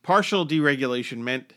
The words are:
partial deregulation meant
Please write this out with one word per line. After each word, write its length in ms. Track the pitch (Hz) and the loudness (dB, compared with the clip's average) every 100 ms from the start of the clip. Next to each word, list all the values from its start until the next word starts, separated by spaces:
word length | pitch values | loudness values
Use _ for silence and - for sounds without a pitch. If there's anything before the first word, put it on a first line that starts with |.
partial 420 | - 196 190 196 160 | 4 2 4 -2 0
deregulation 720 | 156 147 135 131 123 117 117 | 2 2 0 -2 -2 -6 -8
meant 360 | 120 127 127 | -6 -6 -8